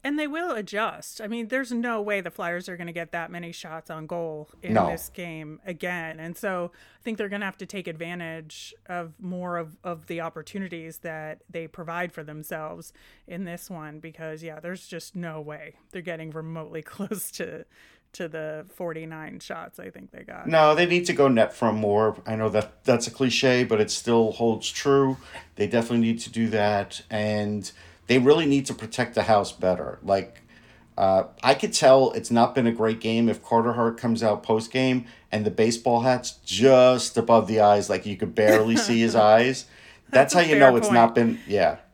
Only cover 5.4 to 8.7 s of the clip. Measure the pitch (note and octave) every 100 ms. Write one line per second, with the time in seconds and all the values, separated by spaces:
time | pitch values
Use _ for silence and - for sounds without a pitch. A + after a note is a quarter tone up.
5.4 | D3+ D#3 F#3 E3 F3 F3+ D#3+ D#3+ E3 E3+
6.4 | G#3 F#3 F3 _ _ _ A#3+ A3 G3+ G3+
7.4 | G3+ - F#3 G3+ F3 D#3+ E3+ F3 E3 E3
8.4 | D#3 - -